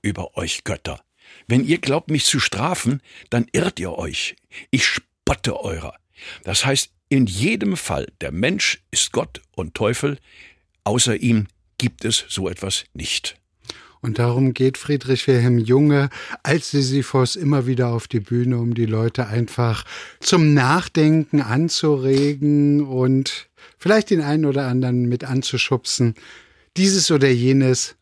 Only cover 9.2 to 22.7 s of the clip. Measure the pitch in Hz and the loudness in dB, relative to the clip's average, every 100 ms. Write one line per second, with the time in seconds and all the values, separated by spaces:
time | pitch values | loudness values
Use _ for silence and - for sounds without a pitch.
9.2 | - - _ - 87 - 107 120 147 139 | -6 -10 _ -10 -10 -2 -2 0 -4 -6
10.2 | _ - - _ _ _ - 117 120 107 | _ -20 -20 _ _ _ -4 0 0 0
11.2 | 123 113 101 _ _ _ 120 - 85 - | 2 2 0 _ _ _ -6 -4 -4 -4
12.2 | - - 92 90 95 - - 73 80 - | -4 -6 -6 -6 -6 -6 -8 -12 -6 -6
13.2 | - - _ _ - - - _ 120 110 | -8 -14 _ _ -20 -20 -20 _ -8 0
14.2 | 120 120 135 120 131 131 - 143 131 131 | 0 2 0 2 0 0 -4 -4 0 -2
15.2 | - 127 120 120 110 127 151 143 139 - | 2 4 4 2 4 4 6 4 0 -4
16.2 | - - - 160 - 143 131 135 127 135 | -14 -10 -2 -2 0 -2 0 -2 0 0
17.2 | 127 190 156 143 127 123 123 117 - 120 | 0 0 0 0 0 0 0 -2 -4 -6
18.2 | 101 120 123 120 117 113 113 110 113 - | -2 -2 0 0 -2 -2 0 0 -2 -2
19.2 | 110 110 117 - 117 110 - - - - | -4 -2 -4 0 0 -2 -6 -16 -18 -8
20.2 | - 185 156 147 127 165 - - 156 160 | 0 4 4 6 4 2 0 2 4 4
21.2 | 151 151 120 123 165 - 156 143 131 135 | 2 0 0 0 0 0 0 2 2 2
22.2 | 143 143 147 147 147 | 2 0 2 2 4